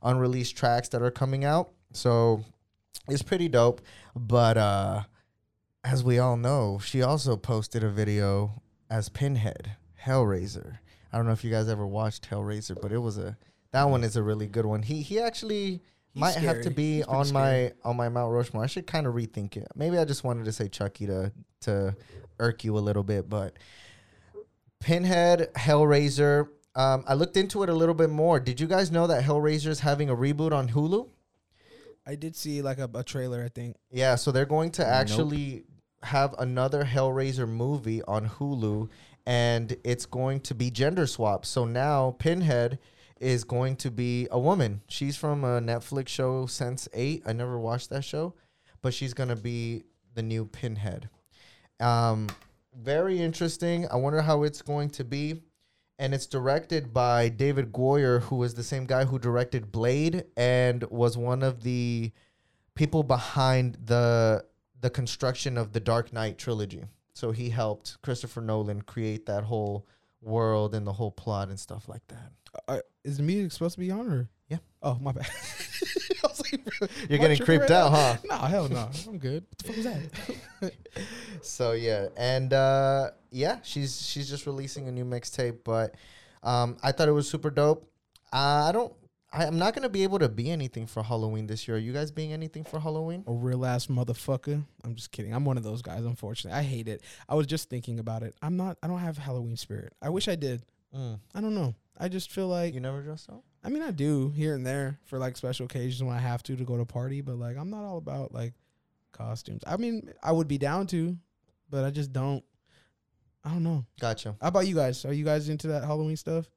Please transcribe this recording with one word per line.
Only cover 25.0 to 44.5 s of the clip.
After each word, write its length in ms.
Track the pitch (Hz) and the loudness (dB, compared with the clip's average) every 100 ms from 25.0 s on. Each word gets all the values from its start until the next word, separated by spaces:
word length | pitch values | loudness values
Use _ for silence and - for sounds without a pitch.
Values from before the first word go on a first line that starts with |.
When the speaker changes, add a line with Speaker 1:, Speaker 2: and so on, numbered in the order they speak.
| 180 180 175 175 160 | 4 6 6 6 4
Speaker 1:
Hellraiser. 960 | - 120 147 151 143 147 135 147 147 147 - _ - | 0 4 6 8 8 6 4 6 6 2 -6 _ 2
Um, 280 | 135 131 135 | 4 4 2
I 60 | |
looked 240 | 139 175 196 | 2 4 2
into 260 | 190 208 | 2 0
it 60 | 190 | 2
a 40 | |
little 200 | 165 165 160 | 4 4 4
bit 140 | 160 | 2
more. 300 | 151 160 160 | 4 4 4
Did 200 | 127 123 | 2 -2
you 80 | 165 | 2
guys 240 | 185 190 | 2 4
know 160 | 165 170 | 4 4
that 160 | 143 | 4
Hellraiser 440 | 135 147 151 156 151 | 4 4 4 2 0
is 120 | 151 | 0
having 280 | 151 143 147 | 2 2 2
a 60 | 120 | 2
reboot 360 | 139 147 160 | 2 2 2
on 160 | 151 127 | 2 2
Hulu? 380 | 117 151 196 254 _ _ _ _ _ _ - - - - | 2 2 2 -2 _ _ _ _ _ _ -20 -20 -20 -12
Speaker 2:
I 80 | 147 | -8
did 200 | 156 165 | -8 -8
see, 260 | 151 143 | -6 -4
like, 180 | 139 131 | -2 -4
a, 100 | 127 120 | -4 -6
a 80 | |
trailer, 400 | 123 139 127 120 | -6 -4 -4 -4
I 60 | 120 | -6
think. 260 | - 120 113 _ | -6 -10 -12 _
Speaker 1:
Yeah, 240 | 127 131 120 | 2 4 4
so 160 | - | 4
they're 140 | 131 139 | 2 4
going 260 | 151 165 | 2 2
to 100 | 165 | 0
Speaker 3:
Nope. 100 | 135 | 4
Speaker 1:
actually 720 | 127 107 107 156 147 143 131 - - _ _ | 4 4 2 2 0 -4 -8 -14 -20 _ _
have 320 | 117 135 139 - | -2 2 2 0
another 440 | 127 127 131 147 | -2 2 2 2
Hellraiser 640 | 143 131 135 131 135 131 117 | 2 2 2 2 0 0 -2
movie 540 | 113 123 147 110 113 | 0 0 0 -2 -4
on 240 | - 107 110 | -2 -2 -2
Hulu, 600 | - 143 135 110 107 110 - - _ - | -4 -4 0 0 0 -4 -10 -20 _ 0
and 480 | 120 117 117 113 123 | 2 4 2 -2 -4
it's 240 | 123 120 - | -2 -2 -4
going 320 | 123 127 139 | -4 -2 -2
to 140 | - 120 | -6 -4
be 160 | 123 | -2
gender 340 | 113 139 185 143 | 2 0 2 0
swap. 400 | - 110 98 - | 0 0 0 -2
So 180 | - 117 | -2 0
now 500 | 120 139 143 131 120 | 0 2 2 0 0
Pinhead 600 | 160 175 165 123 120 135 _ _ - _ | 0 2 2 2 2 -2 _ _ -20 _
is 240 | 131 123 | 0 0
going 320 | 107 123 131 135 | 0 -2 -2 -2
to 160 | 135 | -6
be 360 | 113 123 120 123 | -2 -2 0 0
a 80 | 123 | 0
woman. 420 | 135 | 2